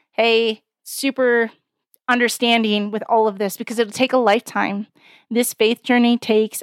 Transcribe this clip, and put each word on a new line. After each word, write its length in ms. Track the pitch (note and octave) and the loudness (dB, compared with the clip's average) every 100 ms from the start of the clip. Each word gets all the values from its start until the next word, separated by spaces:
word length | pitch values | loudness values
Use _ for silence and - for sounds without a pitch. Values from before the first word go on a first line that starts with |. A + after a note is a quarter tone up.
| _ | _
"Hey, 500 | - A#3 A3+ A3+ G#3+ _ _ | -2 2 2 0 -4 _ _
super 640 | - - C4+ C4+ B3+ A#3+ A3+ - _ _ _ _ - | -16 -6 -4 0 0 2 -2 -6 _ _ _ _ -2
understanding 840 | B3 A#3+ - A#3+ A#3 A3 G#3 G#3 | 0 0 0 0 2 2 -2 -2
with 100 | G#3 - | -6 0
all 180 | A3+ A3 | 0 2
of 120 | G3 | -2
this," 180 | G3+ - | -4 -6
because 220 | - A3+ | -6 -4
it'll 120 | A3 | -4
take 220 | - B3+ | -2 0
a 40 | B3+ | 2
lifetime. 680 | A3+ A3 - G#3 G3+ G3+ G#3+ _ _ _ - | 2 2 0 -6 -4 -6 -10 _ _ _ -6
This 200 | A#3 B3 | -2 -2
faith 300 | - A3 A#3+ | 0 0 0
journey 340 | - B3 A#3+ A#3+ | 0 2 4 2
takes 460 | - A3 A3 - | 0 0 0 -4